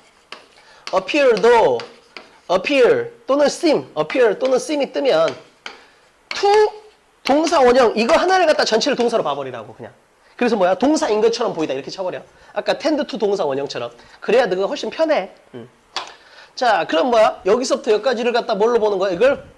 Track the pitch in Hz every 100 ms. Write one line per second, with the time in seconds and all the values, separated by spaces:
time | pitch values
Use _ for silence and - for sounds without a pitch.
0 | _ _ _ - - _ _ - - 185
1 | 185 302 262 214 226 240 165 117 - -
2 | _ - - _ - 185 269 277 220 131
3 | 117 - - 277 285 - 330 208 131 -
4 | 156 269 233 190 262 247 - 294 254 294
5 | 277 165 156 127 - _ - - - _
6 | _ _ - - 403 427 427 - - _
7 | _ _ - 285 320 330 247 247 226 220
8 | 233 320 349 370 320 302 233 220 277 247
9 | 233 220 156 143 131 120 113 113 110 -
10 | _ _ _ - 240 214 180 180 269 311
11 | 294 214 226 226 214 160 151 135 147 185
12 | 185 139 - _ - - - 185 302 294
13 | 240 269 202 196 151 135 139 135 120 -
14 | - - - 233 226 185 196 285 220 -
15 | 320 254 190 - _ 127 120 _ _ -
16 | - - _ - - - 240 190 156 311
17 | 269 233 220 - 180 240 254 254 - 208
18 | - 214 240 233 233 202 226 233 214 196
19 | 196 175 262 269 -